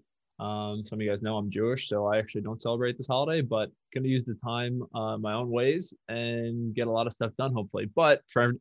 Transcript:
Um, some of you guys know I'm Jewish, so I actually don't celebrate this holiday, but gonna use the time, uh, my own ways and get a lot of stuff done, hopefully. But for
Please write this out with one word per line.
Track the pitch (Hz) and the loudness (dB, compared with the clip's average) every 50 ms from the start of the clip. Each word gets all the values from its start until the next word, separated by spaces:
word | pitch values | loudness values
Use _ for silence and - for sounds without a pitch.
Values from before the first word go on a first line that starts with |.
| _ _ _ _ _ _ _ - | _ _ _ _ _ _ _ -10
Um, | 104 104 107 107 104 104 104 107 107 | -6 -6 -4 -4 -4 -4 -6 -6 -6
some | 107 - 107 | -6 -6 -4
of | 107 | -2
you | 104 | 0
guys | 104 101 | -2 0
know | 104 107 110 110 | 0 -2 -2 -2
I'm | 104 104 | -2 -2
Jewish, | 95 101 107 117 127 127 - - | -2 0 0 0 0 -2 -2 -2
so | 104 104 104 104 | 0 0 2 4
I | 104 110 | 2 2
actually | 107 107 - 107 | 2 0 -4 -6
don't | 101 107 110 110 | -6 -6 -6 -6
celebrate | - 117 117 117 123 123 120 120 | -4 -2 -2 0 0 -2 -2 -4
this | 135 | -4
holiday, | - 131 127 143 156 160 165 | -2 0 0 0 0 0 0
but | 143 117 117 110 107 101 - _ _ _ - | 0 0 0 0 -2 -2 -6 _ _ _ -6
gonna | 131 131 131 | -2 0 2
use | 131 131 120 | 2 2 0
the | 123 113 - - | -2 -6 -6 -4
time, | 117 117 120 120 123 123 123 120 - - | -4 -4 -2 -2 -2 -2 -4 -6 -6 -6
uh, | 120 110 110 113 110 | -4 -2 -2 -2 -2
my | 107 104 107 | -2 -2 -2
own | 113 123 120 | -2 -2 0
ways | 117 120 123 131 151 170 180 - - - _ - | 0 2 4 4 2 2 0 -8 -14 -18 _ -8
and | 113 117 117 117 117 117 117 117 117 120 117 113 107 | -6 -4 -2 -2 -2 -2 -2 -2 -2 -2 -2 -2 -2
get | 120 120 117 | 0 0 2
a | |
lot | 113 113 117 | 2 2 0
of | 117 - | 0 0
stuff | - 117 113 117 - | -2 -4 -2 -2 -2
done, | 131 139 127 | -2 0 0
hopefully. | 117 104 98 - 101 101 104 - | -2 -2 -4 -4 -4 -4 -2 2
But | - 131 151 147 - _ - | 4 6 6 6 6 _ 0
for | - 131 120 120 123 - | 2 4 4 4 4 0